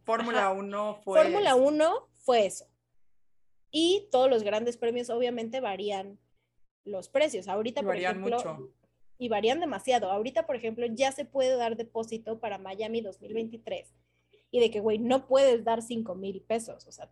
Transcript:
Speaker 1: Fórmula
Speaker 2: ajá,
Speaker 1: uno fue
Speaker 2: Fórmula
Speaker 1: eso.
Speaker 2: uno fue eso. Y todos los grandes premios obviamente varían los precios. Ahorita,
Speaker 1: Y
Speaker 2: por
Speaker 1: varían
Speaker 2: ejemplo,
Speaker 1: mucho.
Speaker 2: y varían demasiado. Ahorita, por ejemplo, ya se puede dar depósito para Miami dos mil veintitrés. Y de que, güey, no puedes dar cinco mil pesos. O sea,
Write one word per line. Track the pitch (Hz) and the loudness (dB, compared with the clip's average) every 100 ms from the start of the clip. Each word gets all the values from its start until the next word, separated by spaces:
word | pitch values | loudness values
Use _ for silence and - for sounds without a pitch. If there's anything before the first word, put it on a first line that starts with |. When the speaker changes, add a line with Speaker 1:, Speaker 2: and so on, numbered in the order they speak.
Speaker 1:
Fórmula | - 226 233 233 196 | -4 -2 0 0 0
Speaker 2:
ajá, | |
Speaker 1:
uno | 190 202 202 214 208 | -2 -6 -6 -6 -6
fue | - 190 | 2 6
Speaker 2:
Fórmula | - 381 381 | 6 4 4
Speaker 1:
eso. | 254 | 6
Speaker 2:
uno | 277 302 320 453 - | 6 4 2 2 -6
fue | _ - 240 190 | _ 2 4 4
eso. | - - _ _ _ _ _ _ _ _ _ _ | -2 -18 _ _ _ _ _ _ _ _ _ _
Y | 302 339 403 - | 0 2 2 2
todos | 254 262 | 4 4
los | 233 | 4
grandes | 208 214 240 233 | 0 -2 -2 -4
premios | 233 247 240 | -4 -4 -4
obviamente | 233 247 240 226 262 | -2 -2 -2 -6 -6
varían | 233 190 208 196 196 202 _ _ _ _ _ _ | -6 -4 -4 -4 -8 -16 _ _ _ _ _ _
los | 202 190 - | -12 -10 -2
precios. | 269 302 226 185 | 0 0 0 -4
Ahorita, | 196 226 247 | -4 -2 -2
Speaker 1:
Y | |
Speaker 2:
por | 196 | -2
Speaker 1:
varían | 180 180 185 | 0 -2 -2
Speaker 2:
ejemplo, | 190 240 | -2 -2
Speaker 1:
mucho. | 180 156 135 _ _ _ - - | -4 -10 -14 _ _ _ -20 -10
Speaker 2:
y | 247 | -4
varían | 208 220 285 | 0 2 0
demasiado. | 339 196 - 247 190 | -2 -4 0 0 2
Ahorita, | 202 233 294 320 | -2 -2 -2 -2
por | 247 | -4
ejemplo, | 226 226 233 | -6 -4 -4
ya | 220 269 | 0 0
se | 269 | 0
puede | 269 269 254 254 | -6 0 0 2
dar | 233 226 | 0 -4
depósito | 226 226 226 220 220 226 | -6 -6 -6 -8 -8 -8
para | 226 190 | -8 -8
Miami | 190 196 220 226 | -10 -8 -4 -4
dos | 226 - | -6 -12
mil | 202 | -8
veintitrés. | 220 226 226 220 196 - _ _ _ _ _ _ | -6 -6 -10 -10 -10 -12 _ _ _ _ _ _
Y | 240 | 4
de | 226 | 4
que, | 214 | 2
güey, | 220 214 | 0 0
no | 233 262 269 | 2 0 4
puedes | 262 277 233 | 6 6 6
dar | 226 226 | 2 -2
cinco | 226 233 220 | -2 -6 -6
mil | 185 196 196 | -6 -8 -8
pesos. | - 226 226 - - | -4 -4 -4 -18 -20
O | |
sea, | - 151 | -20 -10